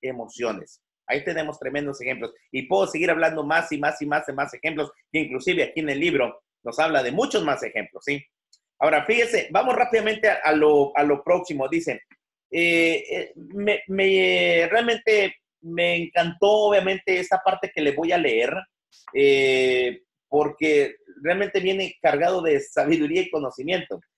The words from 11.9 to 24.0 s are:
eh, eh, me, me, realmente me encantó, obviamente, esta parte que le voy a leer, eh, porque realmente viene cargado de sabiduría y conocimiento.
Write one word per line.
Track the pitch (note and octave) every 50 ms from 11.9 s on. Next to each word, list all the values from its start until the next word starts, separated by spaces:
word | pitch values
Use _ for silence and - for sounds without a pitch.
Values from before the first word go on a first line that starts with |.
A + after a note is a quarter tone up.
| A#2+ - - _ _ _ _ _ _ _ _ -
eh, | - E3 E3+ E3+ E3+ E3 E3 E3 E3 - - -
eh, | - F#3 - - -
me, | - D3 C#3 F#3 G3+ G3+ G#3 G#3 - - -
me, | F#3+ F#3+ F#3+ F#3+ F#3+ F#3+ F#3 F#3 F3+ F3+ F3 F3 E3+ E3+ E3+ E3
realmente | G#3 A#3 A#3+ A#3 A#3 A3 - A3 G#3+ G#3 G3 F#3 - _ _ _ _ _
me | - E3 E3 E3+ F3 F3 F3
encantó, | E3+ E3+ E3 - F3 E3+ E3+ E3+ - G3+ G3+
obviamente, | G#3+ G#3+ G#3+ G#3 G#3 G3 F#3 F#3+ F#3+ F#3+ - G3 F#3 F3+
esta | F#3 - G3 F3+ -
parte | F#3+ F#3 - - F3 -
que | E3+ D3+
le | C#3+ C#3
voy | D3 E3 E3 F3
a |
leer, | F3 D#3+ C3+ A2+ A2+ A#2 C3 D#3 F#3 F#3 _ _ _ _ _ _ - - - -
eh, | C3+ C#3 C#3 C#3 C3+ C3+ C3 C3 C3 B2+ B2+ B2+ B2+ B2+ B2 B2 - _ _ _ _ _ -
porque | C#3 D3 D3 D3 D3 - D#3 D#3 D3+ C#3+ C#3 - - - _ - - - C#3
realmente | D#3+ F3+ G3 G3+ G3 - F#3+
viene | F3 F#3+ F#3+ G3 F#3+ E3+ - _
cargado | - D#3+ C#3+ C#3+ E3 F3+ F#3+ F3+
de | E3 D#3+ D3 C#3
sabiduría | C#3+ - - D3+ C#3 D3 E3 D3+ D3+ D3 D#3+ F#3
y | F3+ -
conocimiento. | - D#3 C#3 B2+ - - C3 D#3+ F#3 F3+ D3+ - G2 F2